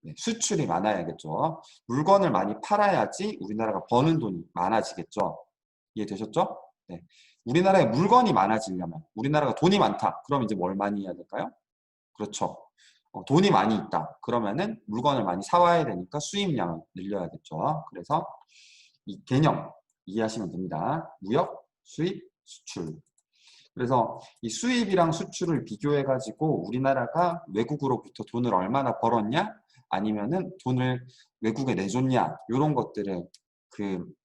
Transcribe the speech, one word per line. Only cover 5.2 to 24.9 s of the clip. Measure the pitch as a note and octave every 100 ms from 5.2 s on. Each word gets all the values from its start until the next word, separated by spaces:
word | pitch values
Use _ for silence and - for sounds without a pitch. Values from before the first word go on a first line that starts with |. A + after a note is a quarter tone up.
| F#2 D#2 - _ _ _ _
이해되셨죠? | - G#2 G2 A2 - F#3 - - _ _
네. | F2+ - _ _ _
우리나라에 | - D3 F#3 F#3+ B2+
물건이 | A#2 G3 A#3+ A#3
많아지려면, | A#2 F#3+ A2 - C3 E2+ D#2+ -
우리나라가 | - C3 D3+ C#3+
돈이 | A2 E3+ G3
많다. | B2 G2+ G2+ - -
그럼 | C#3
이제 | A2+
뭘 | G#2 F2+
많이 | G2 G2+ G#2
해야 | G2
될까요? | F2 - G#2+ B3+ _ _ _ _ _ _
그렇죠. | _ G#2 - G2+ - - _ _ _ _
어, | -
돈이 | F#2 C#3+ G3
많이 | B2+ G#2 C#3+
있다. | - E2 D#2+ -
그러면은 | - A#2+ G#2+ G#2+ G#3 A2 -
물건을 | G#2+ C3+ C#3
많이 | G2 F2+
사와야 | G2+ F3 F3 E3+
되니까 | C#3+ F#2+ F2+ D3
수입량을 | - G3+ G3+ C3+ F2 E2 -
늘려야겠죠. | - F#2+ G2+ E2+ D#2 - D#2 A#2 D#3 -
그래서 | F#2 - D3+ - - _ _ - - _ _ -
이 | G2
개념 | - C3 D3+ - - - _ _ -
이해하시면 | G2+ A2+ G#2+ F#2+
됩니다. | E2+ F#2 D#2 G2 D#3 D#3+ -
무역, | F#2+ B2+ F3+ - - _
수입, | _ - E3 - - _
수출. | _ - - - E2 D#2 _ _ _ _ - - _
그래서 | - B2 B2+ A2+ - - _
이 | A#2
수입이랑 | - A#3+ B3 G#3+